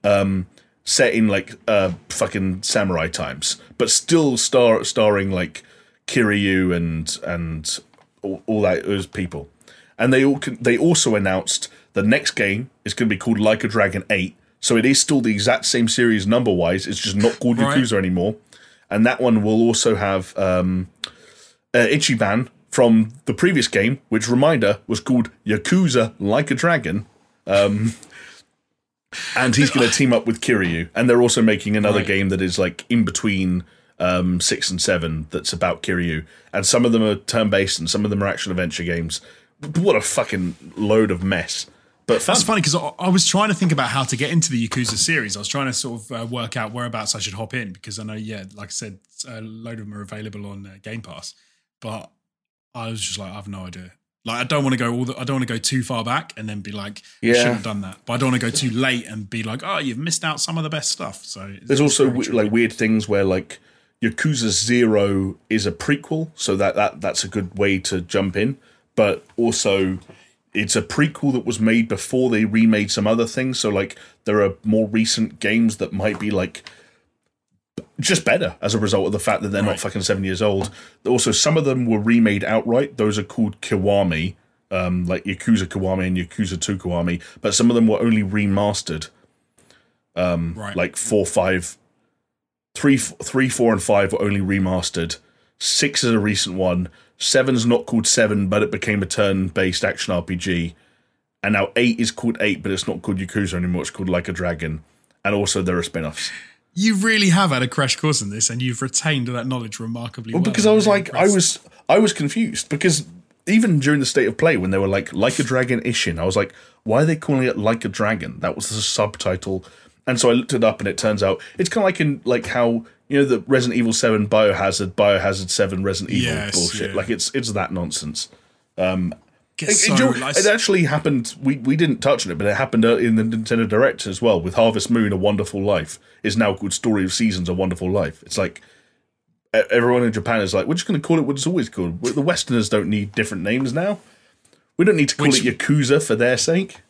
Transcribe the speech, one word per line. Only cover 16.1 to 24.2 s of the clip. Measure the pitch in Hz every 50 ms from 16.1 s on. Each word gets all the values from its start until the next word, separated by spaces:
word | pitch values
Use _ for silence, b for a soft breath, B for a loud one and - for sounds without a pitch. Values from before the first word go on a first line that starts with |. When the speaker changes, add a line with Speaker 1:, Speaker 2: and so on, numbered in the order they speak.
| 113 104 92 104
Speaker 1:
number-wise. | 113 123 123 117 95 87 85 85 92 95 -
It's | 80 101 -
just | - 107 95
not | 104 104 113 - -
called | 120 120 117 117
Speaker 2:
Right. | 117 139 143
Speaker 1:
Yakuza | 139 127 110 110 98
anymore. | 92 92 92 90 87 104 110 - b b b b b b b b b b
And | - 107 110
that | 123 127 -
one | 127 123 113 110
will | 101 107 110 110
also | 113 117 113 - - 117 110
have, | 90 101 98 98 95 92 - - -
um, | 98 92 92 90 90 92 92 92 92 90 _ _ B B B B B B B B B B B B B _
uh, | - 120 117 107
Ichiban | 139 151 - - 127 113 110 98 104 120 123 - _ _ _ _
from | - - 123 117 113 110 110 110 - - _
the | - 117
previous | - - 180 190 139 110 -
game, | - 104 101 117 135 - _ _
which, | 113 113